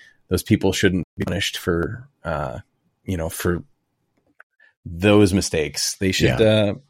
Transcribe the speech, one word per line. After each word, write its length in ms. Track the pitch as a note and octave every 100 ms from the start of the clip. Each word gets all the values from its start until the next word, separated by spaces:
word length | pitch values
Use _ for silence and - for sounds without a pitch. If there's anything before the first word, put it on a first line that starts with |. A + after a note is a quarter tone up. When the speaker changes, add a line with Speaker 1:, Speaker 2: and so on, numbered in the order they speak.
| - _ -
Speaker 1:
those 160 | F#2
people 300 | - G#2 G2
shouldn't 320 | F2+ G2 F2+ - -
be 80 |
punished 320 | F#2 F2+ - -
for, 520 | - E2+ E2+ G#2+ - _
uh, 340 | E2+ D#2 C#2 B1 - _ _ _
you 120 | - F2+
know, 120 | D#2+
for 340 | - F#2 E2+ - _ _ _ _ _ _ _ _ _ _ _
those 480 | - E2+ G#2 G#2 G2
mistakes. 640 | F#2+ - E2 D2 C#2 - -
They 120 | F#2+
should, 300 | F#2+ - -
Speaker 2:
Yeah. 60 | A2
Speaker 1:
uh, 280 | A2 G#2 G2+ -